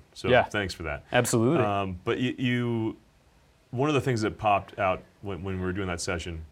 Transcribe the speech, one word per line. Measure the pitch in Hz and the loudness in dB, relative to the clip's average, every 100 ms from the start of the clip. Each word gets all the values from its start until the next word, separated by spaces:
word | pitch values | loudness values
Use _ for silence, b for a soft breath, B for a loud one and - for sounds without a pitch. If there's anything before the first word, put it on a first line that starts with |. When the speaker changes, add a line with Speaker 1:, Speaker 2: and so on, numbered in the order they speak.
| - | -14
Speaker 1:
So | - 92 | -4 4
Speaker 2:
Yeah. | 120 | 4
Speaker 1:
thanks | 98 107 95 | 4 0 -4
for | - | -6
that. | 80 73 - | -8 -8 0
Speaker 2:
Absolutely. | 123 120 120 117 165 | 2 2 4 4 2
Speaker 1:
Um, | 107 101 95 92 | 2 0 -4 -4
but | 113 117 | -4 -2
y-, | 123 - | -2 -2
you, | 123 123 120 117 110 - _ _ _ _ _ _ _ | -2 0 0 -2 -4 -6 _ _ _ _ _ _ _
one | 117 143 | -2 2
of | 143 | 2
the | |
things | 139 117 | 2 0
that | 107 80 | 0 0
popped | 110 98 - - | 2 2 0 -2
out | 98 90 - _ | 0 -2 -6 _
when, | 101 90 | -10 -8
when | 95 92 | -6 -2
we | 92 | -2
were | |
doing | 92 92 | -2 -2
that | 87 | -4
session | - 87 90 82 78 | -4 -4 -6 -10 -12